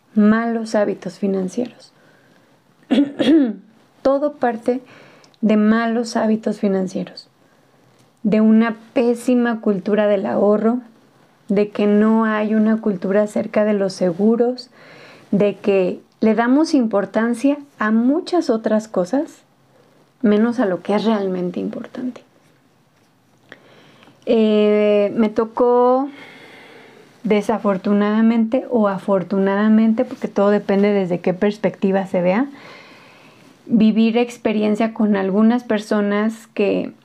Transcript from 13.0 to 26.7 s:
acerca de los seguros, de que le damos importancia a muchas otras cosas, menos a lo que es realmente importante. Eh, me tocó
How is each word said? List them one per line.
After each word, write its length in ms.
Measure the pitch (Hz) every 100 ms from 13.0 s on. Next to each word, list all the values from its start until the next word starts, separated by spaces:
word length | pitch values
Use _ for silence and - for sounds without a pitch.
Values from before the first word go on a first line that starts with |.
| 190 202
acerca 420 | 214 226 220 214 214
de 80 |
los 200 | 208 196
seguros, 760 | 190 185 170 214 233 240 254 - - - - - - -
de 240 | 196 208 196
que 460 | - 196 180 226 - _
le 140 | 220 214
damos 380 | 240 269 320
importancia 840 | 302 220 202 190 220 233 233 277 294 - _
a 120 | 214
muchas 580 | 226 240 311 359 349 320
otras 380 | 226 226 214 214
cosas, 520 | - 180 269 320 - _ _ _ _ _ _ _ _
menos 380 | 208 208 233 233
a 60 | 208
lo 160 | 175
que 140 | - 208
es 80 |
realmente 560 | 220 214 190 185 180 180
importante. 640 | 190 - - - 254 - - _ _ _ _ _ _ _ _ _ _ _ _ - _ - _ _ - _ -
Eh, 880 | 226 214 214 208 208 208 208 202 -
me 100 | 220
tocó 800 | 220 220 226 240 247 247 254 277 285 - - - - -